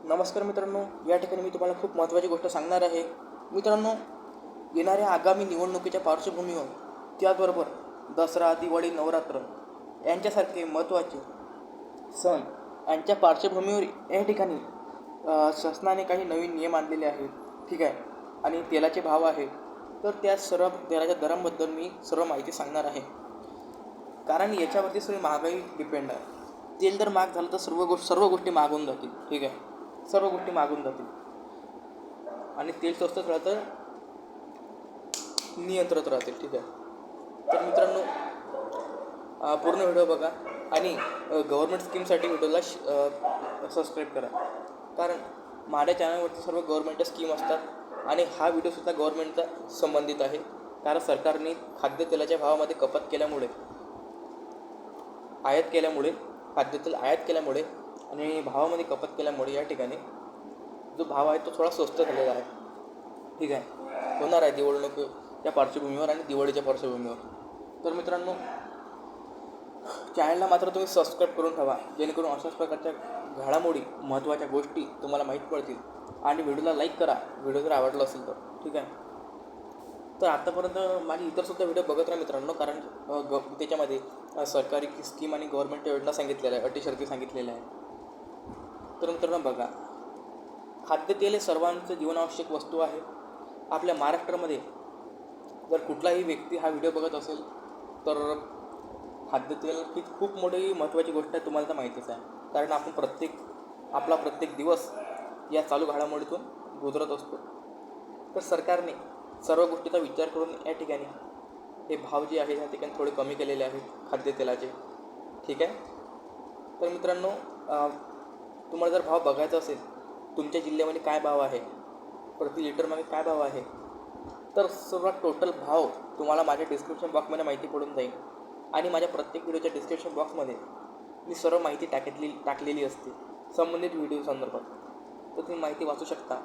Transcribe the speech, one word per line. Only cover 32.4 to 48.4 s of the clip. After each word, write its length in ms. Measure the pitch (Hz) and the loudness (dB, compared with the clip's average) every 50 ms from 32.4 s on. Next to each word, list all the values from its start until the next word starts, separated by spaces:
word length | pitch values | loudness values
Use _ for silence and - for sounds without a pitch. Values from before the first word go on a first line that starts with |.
| - - - | -12 -10 -6
आणि 140 | - 147 160 | -6 -4 -4
तेल 220 | 165 - - 170 170 | -4 -2 0 -2 0
स्वस्त 240 | - 180 175 - | 2 0 0 0
राहतं 280 | 190 175 170 165 160 170 | -2 0 0 0 2 2
तर 140 | 185 208 214 208 - - - - - - - - - - - - - - - - - - - - - - - - - - - - - - - - - - - - - - | 2 0 0 -2 -6 -10 -12 -14 -14 -14 -14 -16 -16 -16 -16 -16 -16 -16 -16 -14 -16 -16 -16 -16 -16 -16 -16 -16 -16 -16 -16 -10 -8 -8 -8 -8 -4 -6 -6 -6 -4 -8
नियंत्रणात 500 | 170 175 180 190 185 175 170 170 156 143 | -6 -2 0 2 2 4 4 4 2 4
राहतील, 340 | 147 135 127 120 - 123 - | 2 2 2 0 -2 -6 -6
ठीक 140 | - 143 139 | -6 -4 -2
आहे. 80 | 123 - - - - - - - - - - - - - - - - - - - | -4 -4 -4 -12 -14 -14 -14 -14 -14 -16 -14 -14 -14 -14 -14 -14 -10 0 2 2
तर 120 | - - | 2 4
मित्रांनो, 340 | 349 - 679 - - - 190 - - - - - - - - - - - - - - - - - - - - - - - - - - - - - | 4 6 6 8 8 6 2 0 0 -2 -4 -4 -6 -8 -10 -10 -8 -6 -6 -6 -4 -6 -6 -6 -6 -8 -8 -8 -10 -10 -12 -14 -14 -8 -4 0
अ, 100 | 147 151 | 0 2
पूर्ण 260 | 151 151 165 165 190 | 4 4 4 4 6
व्हिडिओ 240 | 190 180 175 175 175 | 4 6 8 8 8
बघा 240 | 160 165 147 156 160 165 - - - - - - - | 8 6 2 2 -2 -2 -4 -10 -8 -8 -8 -4 2
आणि, 260 | - 160 175 185 165 160 - - - - - - | 2 4 4 4 0 0 -2 -2 -4 -6 -4 0
अ, 40 | - 156 147 139 | 2 2 2 4
गव्हर्नमेंट 320 | 143 143 156 165 185 180 | 4 4 4 2 2 -2
स्कीमसाठी 460 | - - - 185 185 185 185 165 165 | -2 -4 -4 -4 4 4 4 6 6
व्हिडिओला 300 | 175 170 156 156 156 156 175 170 | 2 2 2 4 6 6 4 4
श-, 220 | - - - - | 2 -6 -6 -2
अ, 220 | 135 143 143 143 143 - - - - - - - - - - - - | 2 4 4 4 2 2 0 0 0 0 0 -4 -4 -6 -6 -8 -2
सबस्क्राईब 380 | - 170 156 - - - 151 139 | 0 0 0 0 -2 -4 -4 -2
करा, 180 | - 175 - - - 359 - - - - - - - - - - - | -2 -4 -4 -2 -2 -2 -4 -2 -6 -8 -10 -12 -14 -14 -16 -8 -2
कारण 200 | - 175 175 170 160 - - - - - - - - - | 0 0 0 0 -2 -6 -10 -12 -14 -14 -14 -14 -14 -8
माझ्या 300 | - 151 147 147 165 180 | -2 2 4 6 6 6
चॅनलवरती 440 | 175 170 165 170 175 175 165 165 165 | 6 4 2 4 2 0 -2 -2 -4
सर्व 180 | - 180 165 175 | -4 -2 0 0
गव्हर्नमेंटच्या 460 | 170 156 151 156 151 156 156 - 170 | 2 2 2 2 2 0 0 0 0
स्कीम 260 | - - - 165 160 | 0 0 -4 0 0
असतात 280 | 156 147 - - 156 160 - - - - - - - - - | 0 0 2 2 2 0 0 -6 -10 -12 -12 -10 -10 -6 0
आणि 160 | - 151 170 175 | 2 4 4 4
हा 260 | 170 - - | 2 2 4